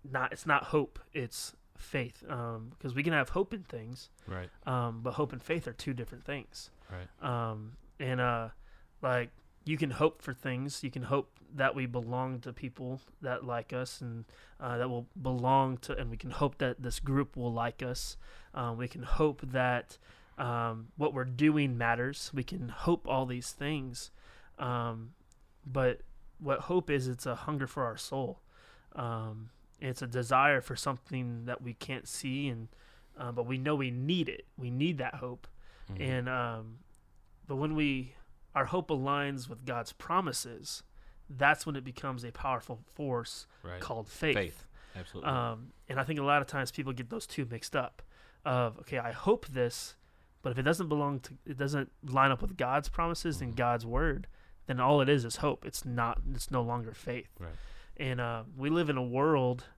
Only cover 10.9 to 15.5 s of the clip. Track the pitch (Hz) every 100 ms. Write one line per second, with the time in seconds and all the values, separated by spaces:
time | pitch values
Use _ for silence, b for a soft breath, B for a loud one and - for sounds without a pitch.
10.9 | 127 123 139 - - - 147 135 139 127
11.9 | 123 117 127 131 127 123 120 127 - 127
12.9 | 127 - - 131 123 123 120 - 127 131
13.9 | - 120 117 113 B B - 127 120 127
14.9 | 120 123 190 131 127 131